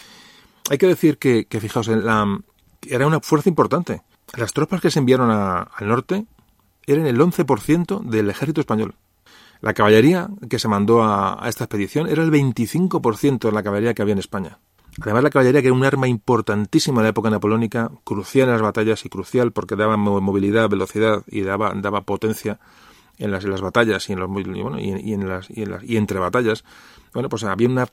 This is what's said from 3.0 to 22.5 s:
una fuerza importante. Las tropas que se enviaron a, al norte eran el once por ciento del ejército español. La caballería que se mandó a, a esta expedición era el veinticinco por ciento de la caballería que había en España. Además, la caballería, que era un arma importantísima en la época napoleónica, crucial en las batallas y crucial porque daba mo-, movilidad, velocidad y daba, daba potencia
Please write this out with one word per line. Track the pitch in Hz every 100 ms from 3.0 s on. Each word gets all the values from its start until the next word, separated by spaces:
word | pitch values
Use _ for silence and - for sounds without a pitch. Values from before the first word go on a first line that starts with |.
| 143
una | 156
fuerza | - 156 185
importante. | 151 110 156 170 85 - _ - -
Las | 113
tropas | - 151 175
que | 165
se | 151
enviaron | 127 131 120
a, | 107 98 90
al | - - 104
norte | 120 - 190 226 _ _ _ _ _ -
eran | 147 151
el | 120
once | 175 175 143
por | 123
ciento | - 165 170 196
del | - 110 101
ejército | - 139 156
español. | 135 107 - - _ _ _ - _ _
La | 110
caballería | 107 107 110 139 180 196 202 120
que | 117
se | 110
mandó | 101 104 117
a, | 110 101 95 98
a | 117
esta | -
expedición | 117 104 98 147 170
era | 156
el | 160
veinticinco | 151 135 120 113 160 185 170
por | 120 101
ciento | 143 127 113
de |
la | 107
caballería | 104 101 117
que | 110
había | 104
en | 98
España. | - 101 82 - _ _ _ -
Además, | 107 113
la | 143
caballería, | 139 127 143
que | 127
era | 127
un | 135
arma | 135 127
importantísima | 117 - 117 110 104 104 160 156 123
en |
la | 110
época | 107 110
napoleónica, | 104 104 113 113 120 113 135
crucial | - 101 - 135 127
en |
las | 117
batallas | 107 104 107 107 -
y |
crucial | 95 92 123 120
porque | 107 95 101
daba | 107 107
mo-, | 104 98
movilidad, | 98 98 101 110 110
velocidad | 101 95 107 110 104 -
y | 107
daba, | 95 101 104
daba | 101 101 101
potencia | 98 98 110 107 107